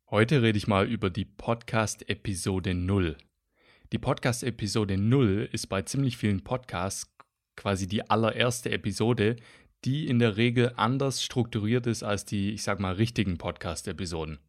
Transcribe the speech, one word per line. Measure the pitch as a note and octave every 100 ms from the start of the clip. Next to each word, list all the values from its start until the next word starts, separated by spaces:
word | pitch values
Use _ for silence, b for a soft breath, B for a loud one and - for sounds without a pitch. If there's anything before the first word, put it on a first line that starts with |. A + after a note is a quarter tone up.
| -
Heute | G#2+ A#2 D3
rede | A2+ G#2+
ich | -
mal | G2 A#2+
über | A2+ G2
die | F2
Podcast-Episode | F#2 - - A#2 - A2+ G#2 - - G2 - F#2 A2 F#2 F#2+ F2+
null. | F2+ G2+ E2+ - - _ _ b b b b
Die | A#2
Podcast-Episode | B2+ D3 C3 A#2+ B2+ - G#2 A2+ G2+ G2
null | G#2+ C#3 A#2 G2 B2+
ist | A2+ -
bei | G2
ziemlich | - C3+ C3+ -
vielen | G#2+ F#2+
Podcasts | - B2+ - F2+ F#2+ - - _ - _ _ -
quasi | G2+ G2 F#2+
die | G#2 -
allererste | G#2+ A2+ A2+ A#2+ A#2+ A#2+
Episode, | G#2 G#2 F#2+ A2+ A#2+ G#2 A#2 B B B _
die | B2+ C#3+ E3
in | A#2+
der | A#2 G2
Regel | A#2+ A#2+ A#2+ A#2+
anders | A2 C3+ C#3 B2
strukturiert | - C3 A#2 A2 G#2 B2 A#2+
ist | A2
als | G#2+ G#2
die, | - G#2 G2
ich | G#2+
sag | - G2+
mal, | F#2+
richtigen | F#2 A#2 - G2 E2
Podcast-Episoden. | F2 - F2+ E2 - D#2+ F2+ E2 D#2 D2+